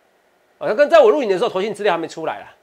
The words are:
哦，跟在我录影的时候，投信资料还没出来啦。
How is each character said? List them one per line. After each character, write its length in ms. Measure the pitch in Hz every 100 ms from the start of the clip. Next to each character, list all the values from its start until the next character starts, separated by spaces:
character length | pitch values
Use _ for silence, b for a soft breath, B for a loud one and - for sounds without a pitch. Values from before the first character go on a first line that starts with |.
| _ _ _ _ _ -
哦， 180 | 151
跟 140 | 214 294
在 100 | 330
我 100 | 226
录 120 | 302
影 60 | 233
的 80 | 185
时 80 |
候， 60 | 160
投 100 | 185
信 140 | 214
资 80 | 196
料 100 | 208
还 60 | 170
没 100 | 160
出 160 | -
来 140 | 156 104
啦。 140 | 87 _